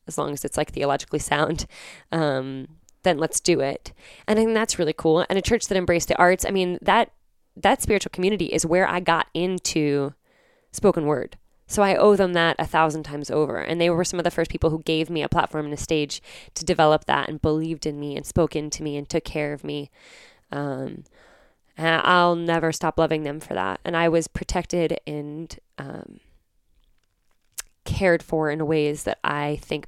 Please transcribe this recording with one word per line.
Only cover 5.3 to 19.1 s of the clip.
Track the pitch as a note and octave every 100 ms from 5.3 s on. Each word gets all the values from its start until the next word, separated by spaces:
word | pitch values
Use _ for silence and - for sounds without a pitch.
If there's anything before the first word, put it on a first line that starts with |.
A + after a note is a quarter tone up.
And | G3
a |
church | - A3+ -
that | F#3+
embraced | F3+ E3+ -
the | -
arts, | F3+ F#3
I | -
mean, | G3 F3+ F3+
that, | - G#3 - _ _ _ _ -
that | F#3+ C4+
spiritual | - G3+ -
community | - F#3 G#3 E3+
is | D#3+ D#3+
where | F3+ F#3+
I | F3+
got | F3 E3 -
into | E3 F3+ F#3 - D#3+ D3 C#3+ C#3 - _ _ _ _ _
spoken | - G3+ E3+ D3
word. | C#3+ - - _ _ -
So | -
I | G3
owe | - G#3+ G3+
them | F#3
that | F3 E3 -
a | D#3
thousand | D#3+ D#3+ D#3
times | D3 D3 C#3+
over. | D3 D#3 -
And | - E3+
they | E3+
were | E3
some | F3+ F3+
of |
the | E3+
first | - E3
people | - E3
who | D#3+
gave | D#3+ D#3+ D#3+
me | E3
a | C#3+
platform | E3 - D#3 D3
and |
a | D3
stage | - D#3 C#3+ - - - -
to | -
develop | D#3 E3+ D#3 D#3
that | - C#3 -
and | D#3
believed | D#3+ D#3 D#3+ D#3+ D#3
in | D3
me | D3 C#3
and | -
spoke | - D#3 D3+
into | D3+ -
me | D3+ C#3+
and |
took | D3